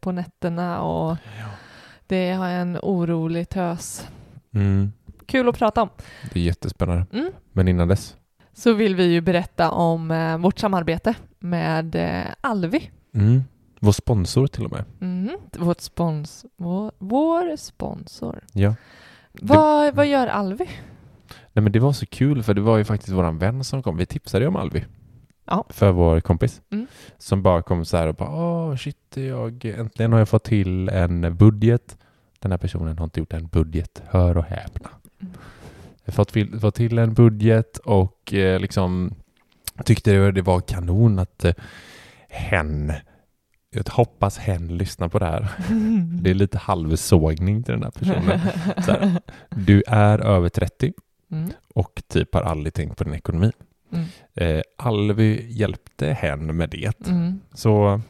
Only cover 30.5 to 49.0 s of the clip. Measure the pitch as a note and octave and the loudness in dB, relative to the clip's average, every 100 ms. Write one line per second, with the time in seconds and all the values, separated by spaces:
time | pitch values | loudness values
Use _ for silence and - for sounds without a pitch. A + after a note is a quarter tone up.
30.5 | G#2+ F#2 F#2 F#2 F#2 F2 F2 E2+ E2+ G#2+ | 0 2 -2 0 2 2 0 0 6 6
31.5 | G#2 A2 A#2+ - - _ _ _ _ F#2+ | 6 4 2 -2 -20 _ _ _ _ -4
32.5 | F2+ E2+ F2 D#2+ D#2+ D#2+ E2 D#2 D#2+ D#2+ | -2 -4 -4 -4 -4 -6 -6 -6 -8 -2
33.5 | E2+ D#2+ D#2 - - - F#2 F2+ E2+ D#2+ | 0 2 -2 -6 -12 0 2 4 2 -2
34.5 | - - - - - - _ F#3 - - | -6 -10 -12 -14 -20 -20 _ -16 -16 -20
35.5 | - - - - - - G2 G2+ A2+ G2+ | -20 -20 -20 -20 -16 -4 0 0 0 -2
36.5 | A2 G#2+ - A#2 A#2 A2+ A2 A#2 G#2+ A2 | -2 -2 0 0 2 2 6 6 6 4
37.5 | A2+ - - - G2 F#2+ - - G2 F#2+ | 4 2 -6 0 2 2 -2 -4 0 2
38.5 | F#2 F#2+ G2+ F2+ F2+ F2+ E2 - _ _ | 2 0 0 0 0 -4 -6 -18 _ _
39.5 | _ - - - A2 G#2+ G2 G2 F#2+ F#2 | _ -18 -2 2 4 4 4 4 2 2
40.5 | F2+ - F#2 E2+ F#2+ A#2 F#2+ F2+ - E2+ | 0 0 -4 0 4 4 4 -2 0 0
41.5 | - - - - - - - _ - - | 0 -6 -20 -20 -20 -20 -20 _ -10 -2
42.5 | F2+ D2+ D2+ D2 D2 - _ _ _ _ | -2 -2 -4 -4 -6 -10 _ _ _ _
43.5 | _ _ G#2 - - A#2+ - G2 - - | _ _ -10 -4 0 -2 0 -4 -2 -4
44.5 | F2 E2+ E2+ F#2+ - F2 G#2 F2 - G2 | -4 -4 -6 -6 -4 -2 -2 -2 -2 -4
45.5 | - F3 A3+ A3 A3 E3+ F3 F#2 G2 G2 | -6 -2 0 2 0 0 0 2 2 2
46.5 | G#2 - F2+ D#2 D#2+ - F2+ D#2 D#2 F2+ | -2 -2 -2 0 -2 4 4 4 0 0
47.5 | G#2+ B2 A2+ - - F3+ F3+ F3 F3+ F#3 | -2 -2 -4 -6 -4 -2 0 0 0 0
48.5 | F3 F3+ F#3+ F3+ G3 | -2 -4 -2 0 2